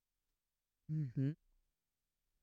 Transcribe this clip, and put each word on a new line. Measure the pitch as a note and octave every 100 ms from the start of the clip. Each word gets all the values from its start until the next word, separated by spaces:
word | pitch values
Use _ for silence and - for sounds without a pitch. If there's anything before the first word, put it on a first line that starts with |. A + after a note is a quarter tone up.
| _ _ _ _ _ _ _ _ -
Mm-hmm. | D#3 C3+ C#3 C3+ D#3 _ _ _ _ _ _ _ _ _ _